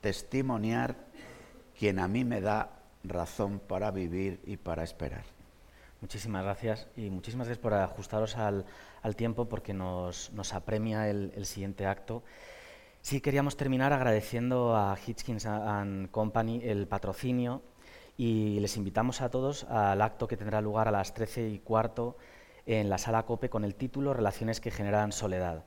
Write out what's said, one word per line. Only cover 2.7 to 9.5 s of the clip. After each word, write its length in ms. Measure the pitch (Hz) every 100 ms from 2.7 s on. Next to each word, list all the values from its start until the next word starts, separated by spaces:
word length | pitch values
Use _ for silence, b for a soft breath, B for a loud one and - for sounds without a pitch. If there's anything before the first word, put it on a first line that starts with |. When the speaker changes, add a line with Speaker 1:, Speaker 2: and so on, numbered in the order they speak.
| - - -
Speaker 1:
razón 560 | 95 87 85 - 101 101
para 320 | - 92 104
vivir 480 | 95 87 87 95 87 -
y 120 | 92
para 260 | 90 82
esperar. 400 | 82 - 76 - - - - - B B B B
Speaker 2:
Muchísimas 440 | 104 104 107 98
gracias 440 | 95 98 117 110 - -
y 140 | 104
muchísimas 380 | 95 110 120 120
gracias 140 | 120
por 120 | 117
ajustaros 640 | 104 92 - 95 107 110 117
al, 280 | 107 101 95 B B B
al 140 | 113 104
tiempo 300 | 117 113
porque 240 | 117